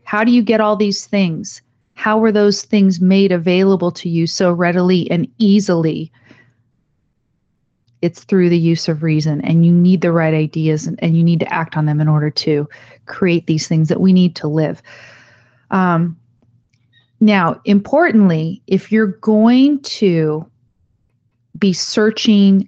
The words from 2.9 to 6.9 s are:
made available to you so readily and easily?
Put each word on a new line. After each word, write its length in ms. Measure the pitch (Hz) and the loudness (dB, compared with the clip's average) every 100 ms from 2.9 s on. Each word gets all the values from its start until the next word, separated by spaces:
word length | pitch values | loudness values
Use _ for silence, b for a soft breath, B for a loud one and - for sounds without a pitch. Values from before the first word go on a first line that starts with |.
| 175 | 2
made 320 | 185 196 196 | 2 2 2
available 580 | 175 175 180 190 185 175 | 0 0 0 2 0 -2
to 160 | - 175 | -6 -6
you 180 | 165 165 | -4 -2
so 280 | - 180 | -2 -2
readily 580 | 175 175 180 180 185 165 | 0 0 0 0 0 0
and 160 | 175 - - | -4 -4 -2
easily? 760 | 208 202 196 170 160 151 160 b b b b b _ _ _ | 2 2 2 -2 -2 -4 -10 b b b b b _ _ _